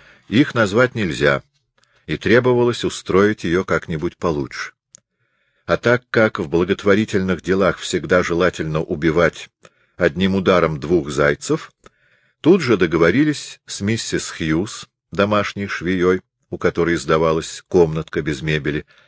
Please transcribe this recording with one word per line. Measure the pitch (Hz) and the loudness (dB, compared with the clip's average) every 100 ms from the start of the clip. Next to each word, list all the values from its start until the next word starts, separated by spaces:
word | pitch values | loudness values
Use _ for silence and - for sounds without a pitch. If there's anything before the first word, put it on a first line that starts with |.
| - _ - | -20 _ -2
их | 110 151 | 0 2
назвать | 117 104 107 127 120 | 2 2 2 2 0
нельзя, | 95 65 71 67 - _ _ _ _ _ - | -4 0 2 0 -4 _ _ _ _ _ -8
и | 78 | -4
требовалось | 92 117 123 123 120 123 | 2 2 4 2 0 0
устроить | 92 - - 92 104 107 87 | -4 -6 -2 2 2 0 -2
её | 87 | -2
как-нибудь | 92 85 - 80 85 - | 0 -4 -4 -6 -6 -4
получше. | 90 73 65 - - _ _ - _ _ _ _ _ _ - | -4 -4 -6 -10 -14 _ _ -20 _ _ _ _ _ _ -4
А | 85 | 0
так | 123 123 _ | 2 0 _
как | 117 110 - | 2 2 0
в | 80 | -2
благотворительных | 85 90 92 101 98 110 101 92 87 | 0 0 0 2 2 2 -2 -2 -2
делах | 82 95 92 - | -2 0 0 -2
всегда | - 90 73 90 | -4 -4 0 0
желательно | 87 85 90 - 80 78 | 2 0 0 -2 -4 -4
убивать | - 82 80 78 80 - - _ _ _ _ - | -4 -2 0 2 2 0 -16 _ _ _ _ -2
одним | 87 76 95 95 | -2 0 0 0
ударом | 92 90 82 76 | 2 2 2 -2
двух | 73 87 71 | 0 0 0
зайцев, | 69 73 73 - - - _ - _ _ _ _ _ | 0 0 0 -2 -6 -6 _ -20 _ _ _ _ _
тут | 151 190 | 2 4
же | 131 101 | 4 2
договорились | 90 80 82 113 151 143 - - - | 2 2 4 4 0 -2 -8 -16 -14
с | - | -6
миссис | 98 113 - 87 - | -4 -4 -4 -6 -6
Хьюз, | - 82 78 101 - - _ _ | -6 -2 -2 -2 -10 -16 _ _
домашней | 85 101 104 101 98 101 | -2 0 0 -2 -6 -8
швеей, | - 87 92 90 92 - _ - | -6 -4 0 2 0 -4 _ -14
у | 90 | -4
которой | 87 87 85 85 | -2 0 0 0
сдавалась | 73 80 80 80 78 - - | 0 2 2 0 -4 -12 0
комнатка | 92 82 78 80 87 | 2 4 0 -6 -6
без | 76 69 | -4 -4
мебели. | 78 78 73 73 - _ | -2 -2 -2 -6 -8 _